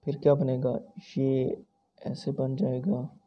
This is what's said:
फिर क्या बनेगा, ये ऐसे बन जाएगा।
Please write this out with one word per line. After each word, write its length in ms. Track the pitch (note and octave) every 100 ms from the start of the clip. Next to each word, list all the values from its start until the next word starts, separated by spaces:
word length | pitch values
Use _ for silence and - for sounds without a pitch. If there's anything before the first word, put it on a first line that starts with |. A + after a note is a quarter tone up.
फिर 120 | - C#3
क्या 180 | D3+
बनेगा, 460 | C#3+ C#3 B2+ B2+ - - - - -
ये 460 | C3+ C3+ C3 - - _ _ _ -
ऐसे 260 | - -
बन 240 | C#3+ C3 C3+
जाएगा। 640 | F3+ B2+ D3+ G3+ C3+ -